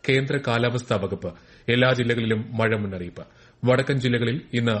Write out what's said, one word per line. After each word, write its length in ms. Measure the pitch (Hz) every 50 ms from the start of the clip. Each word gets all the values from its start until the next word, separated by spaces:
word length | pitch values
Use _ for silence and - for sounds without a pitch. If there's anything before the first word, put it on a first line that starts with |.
| - -
കേന്ദ്ര 300 | 131 135 135 135 139 139 -
കാലാവസ്ഥാ 480 | 127 117 117 120 120 120 123 123 - 117
വകുപ്പ്. 380 | 98 98 90 98 87 - 87 85 - - - - - - -
എല്ലാ 240 | 117 123 127 127 127
ജില്ലകളിലും 520 | 123 120 117 120 117 113 110 113 110 110 -
മഴ 240 | 120 113 113 110 113
മുന്നറിയിപ്പ്. 480 | 107 104 98 95 90 87 87 - - - - - - - - _ _ -
വടക്കൻ 360 | 123 123 127 131 - 143 131
ജില്ലകളിൽ 420 | 117 127 123 120 120 117 120 165 - - -
ഇന്ന് 260 | 120 117 117 110 104